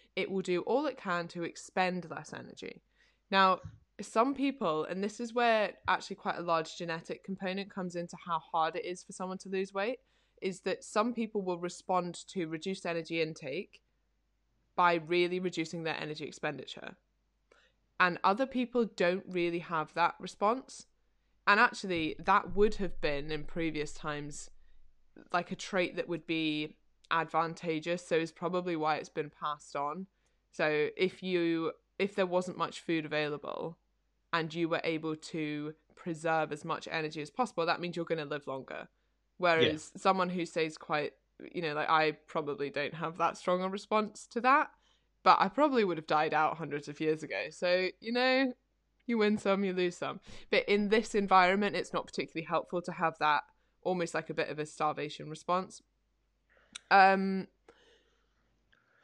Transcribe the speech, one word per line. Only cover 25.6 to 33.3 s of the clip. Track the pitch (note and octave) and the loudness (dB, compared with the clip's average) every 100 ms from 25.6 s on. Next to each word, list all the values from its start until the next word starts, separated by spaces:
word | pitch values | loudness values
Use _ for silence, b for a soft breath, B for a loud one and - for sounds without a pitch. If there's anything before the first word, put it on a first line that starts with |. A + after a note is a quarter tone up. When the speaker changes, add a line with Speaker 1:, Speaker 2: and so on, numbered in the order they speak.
| - F#3+ F3 F3 | -2 0 0 -2
Speaker 1:
that | E3 | -4
would | E3 - | -6 -2
be | D#3+ D#3 D3+ D3+ - _ _ - | -2 0 -2 -4 -10 _ _ -2
advantageous. | E3 D#3+ D#3+ E3 E3 F3 D#3+ E3+ F3 - | -2 0 0 0 -2 -4 -2 -2 -4 2
So | D#3+ | 0
is | E3 | 0
probably | - E3+ F3+ F3+ | -4 -2 -2 -2
why | D#3+ D#3 D3+ | 0 0 0
it's | - | -2
been | E3 D3 | -6 -8
passed | - D#3 D3 - C#3+ | -6 -6 -6 -6 -4
on. | C#3+ E3+ F#3+ _ _ _ _ | -4 -6 -12 _ _ _ _
So | - D#3 D3+ D3 - | -2 0 2 0 2
if | F#3 - | 0 0
you, | F#3 F3 E3+ E3 E3 - _ - | -2 0 2 0 -2 -6 _ -4
if | G3 G3+ | -2 0
there | F#3 | 2
wasn't | F3+ F3+ - | 2 0 -4
much | E3 - | -4 -4
food | - E3 | -2 -2
available | D#3 D3+ D3 | 0 -2 -2